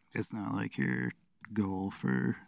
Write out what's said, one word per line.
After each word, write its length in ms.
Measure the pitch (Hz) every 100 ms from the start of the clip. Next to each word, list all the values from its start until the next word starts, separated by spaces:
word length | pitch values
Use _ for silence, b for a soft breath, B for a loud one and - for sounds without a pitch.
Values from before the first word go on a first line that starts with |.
| _
it's 200 | - 107
not, 220 | 113 101 104
like, 220 | 110 -
your 340 | - - 62 - _ _ -
goal 380 | 110 98 95 98
for 440 | - - 64 - -